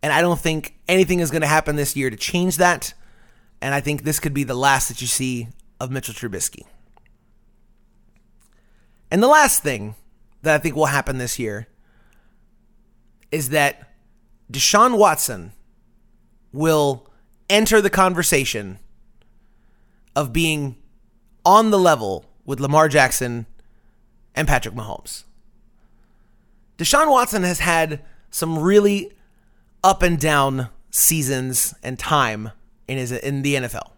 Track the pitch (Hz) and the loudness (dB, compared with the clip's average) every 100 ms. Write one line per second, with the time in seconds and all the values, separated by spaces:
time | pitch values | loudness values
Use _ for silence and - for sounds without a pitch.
0 | 151 147 170 160 170 156 - - - 185 | 2 2 2 0 -2 -4 -6 -16 -2 2
1 | 185 180 165 160 151 156 151 147 143 143 | 2 2 0 -2 2 0 0 -4 -4 -2
2 | 131 107 - 175 180 156 180 175 - - | -4 -4 -6 -2 -2 2 2 2 -6 -16
3 | - - - _ _ _ 131 139 143 147 | -20 -20 -20 _ _ _ -4 -4 -4 -6
4 | 151 151 156 139 131 127 139 135 - 120 | -4 -4 -4 -4 -4 0 2 2 -2 -8
5 | 123 - 131 123 117 - - _ 127 131 | -6 -4 -4 -6 -10 -16 -20 _ -8 -8
6 | - 113 120 95 - - - - _ _ | -10 -10 -10 -6 -8 -10 -20 -20 _ _
7 | _ _ _ _ _ _ _ _ _ _ | _ _ _ _ _ _ _ _ _ _
8 | _ _ _ _ _ _ _ _ _ _ | _ _ _ _ _ _ _ _ _ _
9 | _ 175 240 302 277 - 151 123 104 107 | _ 0 4 6 6 2 -2 -6 -8 -14
10 | _ _ _ _ 160 151 160 147 151 139 | _ _ _ _ -2 0 0 -2 0 0
11 | 135 131 123 - 117 104 113 _ _ _ | -4 -6 -6 -6 -6 -8 -12 _ _ _
12 | _ _ _ _ _ _ _ _ _ _ | _ _ _ _ _ _ _ _ _ _
13 | _ _ _ 151 131 151 143 - - _ | _ _ _ -8 -4 0 0 -2 -18 _
14 | _ _ _ _ _ 143 - - 240 233 | _ _ _ _ _ -2 2 4 4 6
15 | 202 156 - 110 85 - - _ _ _ | 4 4 -4 -6 -14 -20 -20 _ _ _
16 | _ _ _ _ _ 135 160 156 143 127 | _ _ _ _ _ -4 2 2 2 -2
17 | - _ _ _ _ 202 220 220 202 190 | -8 _ _ _ _ 2 4 4 4 2
18 | 190 175 170 151 135 113 101 92 - - | 2 2 0 0 -2 -6 -10 -16 -20 -20
19 | _ _ _ _ _ _ _ _ _ _ | _ _ _ _ _ _ _ _ _ _
20 | _ - 143 117 165 156 139 120 - _ | _ -4 -2 0 0 -2 -6 -10 -20 _
21 | _ _ _ _ - 202 220 202 180 147 | _ _ _ _ 4 6 6 4 4 2
22 | 107 95 - - - 135 139 147 156 143 | 0 -6 -8 -20 -12 -6 0 4 4 4
23 | 131 - 127 117 113 - - - _ _ | 4 2 -4 -8 -10 -18 -20 -20 _ _
24 | _ _ _ - 151 135 113 113 107 82 | _ _ _ -6 0 0 -2 -10 -12 -12
25 | - - - - _ _ _ _ _ _ | -14 -18 -18 -20 _ _ _ _ _ _
26 | _ _ _ _ _ _ _ _ 170 285 | _ _ _ _ _ _ _ _ 0 2
27 | 311 262 240 208 180 175 165 165 160 147 | 4 4 2 0 -2 -2 0 0 0 -4
28 | - - - - 165 160 160 202 202 202 | -14 -20 -14 -8 -4 -2 4 6 4 0
29 | 403 - _ _ _ _ _ _ 185 190 | -6 -16 _ _ _ _ _ _ 2 2
30 | 180 165 156 147 135 131 123 - - - | 2 0 0 2 0 -2 -8 -12 -8 -2
31 | - 160 135 135 131 127 - - - 127 | 0 0 -2 -4 -4 -4 -4 -6 -12 -10
32 | - 151 123 107 110 - _ _ - 131 | -2 0 0 -2 -10 -16 _ _ -10 -8
33 | 123 123 135 139 139 139 123 117 - | -6 -6 -6 -4 -2 -2 -4 -10 -14